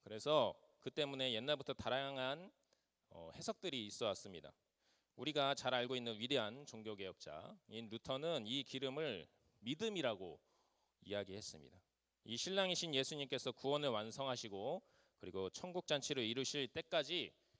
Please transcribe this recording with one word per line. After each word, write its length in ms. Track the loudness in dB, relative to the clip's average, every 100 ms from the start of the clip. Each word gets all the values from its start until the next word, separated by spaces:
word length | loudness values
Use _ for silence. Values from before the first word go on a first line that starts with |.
그래서 540 | -8 -4 6 8 8 2 -14 _
그 100 | -8
때문에 420 | 0 0 2 0
옛날부터 420 | 0 0 0 0
다양한, 760 | -2 2 2 2 0 -2 -2 -6 _ _ _ _ _ _
어, 200 | -14 -12
해석들이 520 | -8 -6 -4 -2 -2 -4
있어 200 | 0 0
왔습니다. 460 | 0 -4 -10 -12 -18 _ _ _ _ _ -6
우리가 380 | 0 4 4
잘 180 | 4 2
알고 200 | 2 2
있는 240 | 0 0 -2
위대한 480 | 2 2 2 -2 -10
종교개혁자인 1200 | -8 -6 -4 -6 -6 -10 -10 -10 -14 _ -10 -6
루터는 560 | -8 -2 -2 0 -2 0
이 160 | -2
기름을 640 | -2 -4 -2 -2 -2 -2 -6 _ _ _
믿음이라고 800 | -4 -2 0 2 0 0 -6 -10 _ _ _ _ _ _
이야기했습니다. 800 | -2 -2 -2 -6 -8 -12 -18 -20 _ _ _ _
이 120 | -8 -4
신랑이신 580 | 0 2 2 2 2
예수님께서 580 | 2 2 -2 -2 0 0
구원을 380 | -2 2 4 4
완성하시고 920 | 2 0 -4 -2 -2 -2 -4 -2 -2 _ _ _ _
그리고 320 | -6 -2 -2
천국 360 | -2 -4 -4 2
잔치를 380 | 0 2 2
이루실 440 | 2 2 0 0 -2
때까지, 640 | -4 2 2 2 0 -2 -6 _ _